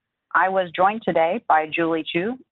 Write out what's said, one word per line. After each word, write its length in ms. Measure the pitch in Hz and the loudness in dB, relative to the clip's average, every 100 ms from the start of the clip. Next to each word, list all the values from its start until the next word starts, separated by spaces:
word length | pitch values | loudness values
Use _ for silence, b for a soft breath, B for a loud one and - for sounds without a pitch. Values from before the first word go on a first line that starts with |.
| _ _ _ | _ _ _
I 140 | 160 185 | 0 2
was 220 | 190 180 | 0 -2
joined 280 | 165 190 220 | 0 0 2
today 400 | - 170 165 226 - | -2 2 0 0 2
by 200 | 156 156 | 0 2
Julie 360 | 165 165 165 151 | -2 -2 -2 -4
Chu 280 | 170 208 254 _ | -4 -4 -8 _